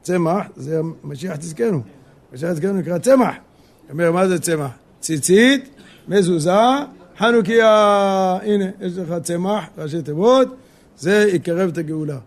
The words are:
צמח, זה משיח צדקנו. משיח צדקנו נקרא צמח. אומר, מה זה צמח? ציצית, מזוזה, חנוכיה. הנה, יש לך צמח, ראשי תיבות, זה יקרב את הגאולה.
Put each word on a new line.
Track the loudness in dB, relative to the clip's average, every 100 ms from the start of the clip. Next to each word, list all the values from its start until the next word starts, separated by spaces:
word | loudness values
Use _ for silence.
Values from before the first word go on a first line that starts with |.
צמח, | -2 -2 0 -2 -4 -14
זה | -6 -4 -6 -10
משיח | -14 -12 -10 -10
צדקנו. | -12 -4 -2 -2 -6 -20 _ _ _
משיח | -8 -6
צדקנו | -4 -2
נקרא | -4 -4 -2
צמח. | 4 4 2 -2 _ _ _ _ -14
אומר, | -2 0
מה | 2 2
זה | 0
צמח? | -2 -4 -4 -10 _ _
ציצית, | -6 -4 4 6 6 4 -4 -20 -20 -20 -2
מזוזה, | 0 2 0 2 4 4 2 -4 -16 -20 -2
חנוכיה. | 2 2 2 4 6 6 4 4 2 0 0 -2
הנה, | -2 -2 -2 -6
יש | -8 -8
לך | -8 -6
צמח, | -4 -4 -2 -4 -6 -12
ראשי | -8 -8
תיבות, | -6 0 4 4 2 -4 _ _ _ _
זה | 0 2 2
יקרב | 0 -2 -2 -2
את | -4
הגאולה. | -8 -6 -8 -10